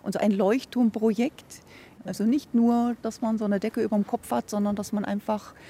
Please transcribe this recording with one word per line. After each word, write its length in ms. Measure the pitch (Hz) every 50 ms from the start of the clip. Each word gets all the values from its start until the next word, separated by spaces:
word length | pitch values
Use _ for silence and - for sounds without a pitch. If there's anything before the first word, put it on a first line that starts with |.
| -
Und 80 | 196
so 80 | 185 -
ein 100 | - 208
Leuchtturmprojekt, 1300 | 196 196 190 196 233 269 - - - 247 240 220 - 220 220 226 202 233 240 302 - - - - - - - - - - - - - - -
also 200 | - 185 - 202
nicht 300 | 226 269 294 - - -
nur, 400 | 233 233 240 233 233 240 240 233 -
dass 200 | - 226 - -
man 160 | 240 220 226 214
so 60 | 214
eine 140 | 202 202 196
Decke 240 | - 220 - 240
überm 240 | 214 208 220 208 196
Kopf 240 | - 247 - - -
hat, 200 | 240 233 - -
sondern 260 | 214 208 202 208 208
dass 160 | 208 202 -
man 120 | 214 208 196
einfach 500 | - 202 208 - - 214 208 - - - - -